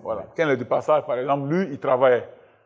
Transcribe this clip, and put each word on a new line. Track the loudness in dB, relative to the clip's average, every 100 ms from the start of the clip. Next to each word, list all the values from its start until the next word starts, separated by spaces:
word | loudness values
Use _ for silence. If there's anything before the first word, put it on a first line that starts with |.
Voilà. | -8 -8 -8 -2
Quand | 0
il |
est | 0
de |
passage, | 0 -2 2 0 2
par | -4
exemple, | -2 -2 0
lui, | -2 -2
il | -4
travaillait. | 0 4 4 4 0 -18 _ _